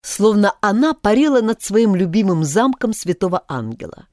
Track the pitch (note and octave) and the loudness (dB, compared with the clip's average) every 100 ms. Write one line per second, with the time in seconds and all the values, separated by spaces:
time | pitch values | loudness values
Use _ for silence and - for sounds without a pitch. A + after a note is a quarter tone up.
0 | - - G#3 G#3 G3+ - G#3 G#3 D#4 D#4 | -10 0 2 4 0 0 -2 0 0 0
1 | G#3 A3+ D4+ C4 A3 A3+ - G3+ A3+ F#3 | 0 2 2 2 0 -4 -2 2 2 2
2 | F#3 F#3+ F#3+ E3+ D#3 E3 C4 B3+ A#3+ A3 | 0 0 0 0 0 0 0 0 -4 -4
3 | E3+ F3 F#3 F3+ _ C3+ A2 A2+ E2 - | -6 -4 -2 -4 _ -8 -8 -10 -14 -16
4 | - | -20